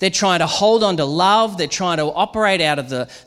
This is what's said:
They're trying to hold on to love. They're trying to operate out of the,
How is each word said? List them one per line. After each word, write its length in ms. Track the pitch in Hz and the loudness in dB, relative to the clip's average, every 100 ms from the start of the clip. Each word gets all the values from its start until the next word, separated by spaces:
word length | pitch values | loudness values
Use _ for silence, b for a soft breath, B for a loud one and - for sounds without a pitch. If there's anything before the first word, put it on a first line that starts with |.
They're 100 | 190 | -4
trying 280 | - 196 175 | 0 0 2
to 80 | 165 | 0
hold 380 | - 208 226 | 0 2 4
on 140 | 214 170 | 2 0
to 60 | |
love. 540 | 143 156 185 214 226 185 | -2 0 2 2 2 -2
They're 80 | 151 | -6
trying 300 | - 185 160 | -4 -4 -2
to 80 | |
operate 560 | 151 - 208 220 208 190 | -2 -2 -2 0 0 0
out 180 | 156 143 | 0 -2
of 100 | 127 | -4
the, 200 | 127 120 B | -6 -8 B